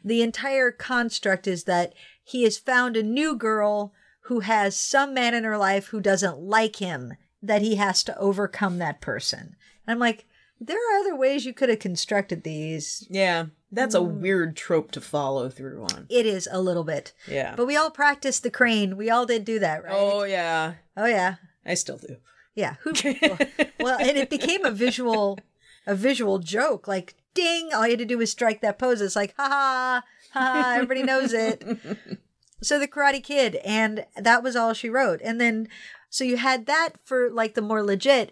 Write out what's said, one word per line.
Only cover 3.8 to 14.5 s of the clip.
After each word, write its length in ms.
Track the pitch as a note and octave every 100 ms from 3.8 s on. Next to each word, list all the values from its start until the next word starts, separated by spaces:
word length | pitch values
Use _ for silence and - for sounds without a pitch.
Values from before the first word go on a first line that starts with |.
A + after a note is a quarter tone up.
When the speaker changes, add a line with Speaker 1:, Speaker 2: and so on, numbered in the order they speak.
| G#3 _ _ _
Speaker 1:
who 180 | - A#3+
has 360 | G3 A3 G3 G3
some 380 | - C#4 C#4
man 200 | C4 A#3+
in 100 | A#3
her 120 | A3 G#3+
life 300 | F#3+ G3 G3
who 140 | G#3+
doesn't 400 | G3 F#3+ G3 C#3
like 360 | F3+ A3 A3 -
him, 380 | F#3 D3 B2 - _ _
that 200 | G3+ G#3
he 140 | G#3+ G#3
has 280 | G3+ F#3
to 100 | - -
overcome 580 | G3 G3 G3+ - G3 F3
that 240 | D#3+ E3
person. 560 | - A#2 - - - - _ _ -
And 80 |
I'm 40 | A#3
like, 280 | A#3 A3 _ _ _ _
there 160 | A3+ G4+
are 240 | A#4+ G4+
other 160 | G4 C#4+
ways 300 | C4+ C#4 A#3+
you 80 |
could 160 | A#3+ B3+
have 80 | A3
constructed 680 | G3 F3 - G3+ G3 E3
these. 640 | D#3+ D#3 D#3 D#3+ D3+ - -
Speaker 2:
Yeah, 380 | F#3+ F#3 E3+ D#3+ _ _
that's 220 | G#3 B3+
a 40 | G3+
Speaker 1:
Mm. 200 | F3 D#3
Speaker 2:
weird 360 | F3+ F#3+ E3